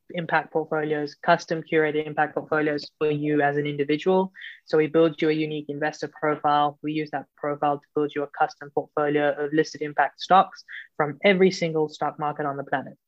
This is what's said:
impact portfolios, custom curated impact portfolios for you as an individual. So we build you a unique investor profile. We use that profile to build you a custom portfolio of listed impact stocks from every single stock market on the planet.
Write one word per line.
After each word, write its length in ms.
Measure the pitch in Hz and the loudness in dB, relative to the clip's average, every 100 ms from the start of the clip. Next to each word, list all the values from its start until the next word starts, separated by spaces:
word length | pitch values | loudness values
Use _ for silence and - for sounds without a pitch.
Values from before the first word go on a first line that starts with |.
| - | -12
impact 420 | 180 160 160 151 | -10 -2 -2 0
portfolios, 640 | 160 156 156 151 151 143 | -4 -2 -2 -2 -2 -6
custom 480 | - - 165 - 165 | -2 2 2 2 -6
curated 440 | 156 160 151 151 151 | 0 2 2 0 -2
impact 280 | 151 147 | -2 -2
portfolios 500 | 151 147 156 151 147 - - | -2 -2 0 0 -2 -6 -2
for 120 | 151 | -2
you 300 | 147 147 147 | 0 0 2
as 140 | 143 143 | 2 0
an 80 | 147 | -2
individual. 680 | 143 143 151 185 185 190 - - - | -2 -2 0 2 2 0 -6 -20 -20
So 140 | - 160 | -2 0
we 80 | 156 | 2
build 340 | 160 165 151 | 4 4 2
you 80 | 160 | 0
a 40 | |
unique 340 | 156 156 151 147 | 0 -2 -4 -8
investor 400 | 143 190 - 147 | -4 -4 -6 -10
profile. 680 | - 156 151 147 147 147 143 | -4 -2 0 2 4 2 -2
We 100 | 151 | -6
use 180 | 156 147 | -4 -4
that 140 | 143 - _ | -8 -10 _
profile 420 | 147 147 147 143 | -6 -2 -2 -2
to 80 | - | -4
build 180 | 151 147 147 | -4 -2 -4
you 60 | |
a 40 | 143 - | -6 -2
custom 320 | 151 - 143 | -2 -4 -8
portfolio 600 | - 143 151 147 147 147 143 | -6 -4 -2 0 2 2 0
of 140 | 143 | -2
listed 300 | 156 156 143 | 0 0 -4
impact 380 | 151 147 139 - | -4 0 0 0
stocks 420 | - 185 - - - - - - | 4 4 4 -2 -18 -18 -8 -4
from 220 | 151 143 | -4 2
every 280 | 202 185 190 | 4 6 4
single 380 | 185 165 156 151 | 2 -2 -2 -2
stock 280 | - 147 151 | -4 -6 -4
market 280 | 147 147 143 | -4 -4 -4
on 100 | 139 | -4
the 80 | |
planet. 320 | 139 135 - - | -4 -6 -6 -16